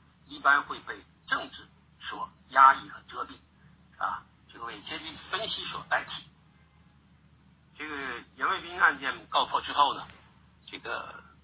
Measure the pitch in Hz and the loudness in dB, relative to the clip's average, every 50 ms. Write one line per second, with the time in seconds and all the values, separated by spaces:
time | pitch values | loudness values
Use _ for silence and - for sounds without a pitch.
0 | - _ _ - - - 147 151 139 143 139 143 135 - 135 113 - - 110 98 | -20 _ _ -20 -18 -16 -8 0 4 4 4 4 2 -2 -8 -10 -10 -10 -12 -12
1 | 95 _ - _ - - 269 285 - - - - - - - - _ _ _ - | -12 _ -20 _ -4 -4 -2 -2 -4 -8 -12 -16 -18 -18 -20 -20 _ _ _ -14
2 | - - 113 104 107 - - - - - 127 135 135 135 135 - - - - - | -12 -10 -8 -8 -10 -10 -12 -20 -8 2 8 10 10 10 10 6 0 -12 -16 -18
3 | - - - 131 123 - - - - _ _ - - - - - - - - - | -16 -12 -10 -10 -8 -10 -10 -18 -20 _ _ -20 -20 -20 -20 -20 -20 -18 -8 -6
4 | - - - - - - _ _ - - - - 117 117 110 104 - - 156 156 | -4 -4 -4 -6 -10 -16 _ _ -20 -20 -16 -12 -12 -12 -12 -10 -10 -10 -10 -8
5 | 156 160 147 - - - - - 170 151 - - - - - - - - 147 117 | -8 -10 -12 -12 -10 -6 -6 -4 -2 -2 -4 -4 -4 -6 -8 -8 -4 -2 -2 -2
6 | - - - - - - - - - - - - - _ _ - - - _ - | -2 -4 -10 -12 -12 -16 -20 -20 -20 -20 -20 -20 -20 _ _ -20 -20 -20 _ -20
7 | _ - - - _ - - - - - - _ _ - - - 151 156 147 143 | _ -20 -20 -20 _ -20 -20 -20 -20 -20 -20 _ _ -20 -16 -14 -12 -10 -8 -8
8 | 139 131 120 117 135 - - 131 135 165 190 180 160 170 180 185 190 160 151 135 | -6 -8 -8 -10 -12 -12 -6 -2 0 0 0 -2 -4 -6 0 4 4 4 4 4
9 | 135 131 123 120 - - - 147 127 - - 123 - - 131 131 143 135 113 95 | -2 -4 -4 -4 -6 0 2 2 2 2 0 -2 -2 0 4 6 6 6 4 -2
10 | - - - - - - - - - - - - - - 92 95 - 113 117 - | -8 -12 -16 -20 -20 -20 -20 -20 -20 -20 -20 -20 -18 -14 -14 -10 -8 -6 -6 -6
11 | - - - - - - - - | -6 -10 -14 -16 -18 -20 -20 -20